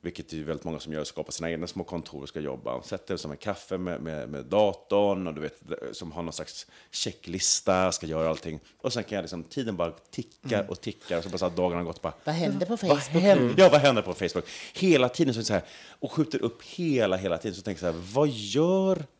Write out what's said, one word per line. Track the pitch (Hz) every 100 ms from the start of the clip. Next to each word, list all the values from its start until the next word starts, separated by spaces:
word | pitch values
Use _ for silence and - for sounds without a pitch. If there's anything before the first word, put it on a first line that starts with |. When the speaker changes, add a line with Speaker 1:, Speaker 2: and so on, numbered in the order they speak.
Speaker 1:
vilket | 87 - 78
det | 80
är |
väldigt | 76 78 82
många | 78
som | 80
gör, | 78
skapar | 76 - 78
sina | - 82
egna | 80 87
små | 95
kontor | 85 87 - 73
och | 69
ska | 82
jobba. | 71 65 - 62
Sätter | - 95 - 90
som | 78
en | 73
kaffe | - - - 95
med, | 90 78
med, | 80 78 62
med | 73 64
datorn | 98 104 90 - 101 101 95 90
och |
du | 76
vet, | 76 - - - -
som | - 85
har | 78
någon | 82
slags | 78 80 - - - _
checklista, | - 113 - - 92 - - - 92 92
ska | - 78
göra | 78 80
allting. | 80 82 76 - _
Och | 127
sen | 120
kan | 98 101
jag |
liksom, | 82 90
tiden | 80 - 113 92
bara | 85 - _
tickar | - - _ - 107
Speaker 2:
Mm. | 98
Speaker 1:
och | 90
tickar | - - - 85
och |
så | 90
bara | 92
så | 92
här, | 87
dagarna | 90 87
har | 85
gått | 80
bara, | 85 -
Speaker 2:
Vad | - 165
händer | 165 - 180
på |
Speaker 1:
"Vad | 233
Speaker 2:
Facebook | 190 143 139 165
Speaker 1:
händer?" | 196 185 123
Speaker 2:
nu? | 120
Speaker 1:
Ja, | 185
vad | 147
händer | 139 117
på | 95
Facebook? | 87 92 90 - - -
Hela | - 185 147 123
tiden | - 151
så | 113
är |
det | 110
så |
här, | 101 - - -
och | - 139
skjuter | - 151 135
upp | 113 -
hela, | - - 170 131 107 92
hela | 92 82
tiden. | 110 90
Så |
tänker | 104 82 90
jag | 82
så |
här, | 90
vad | 117 151
gör | 117 101 120 165 190 190 180 147 _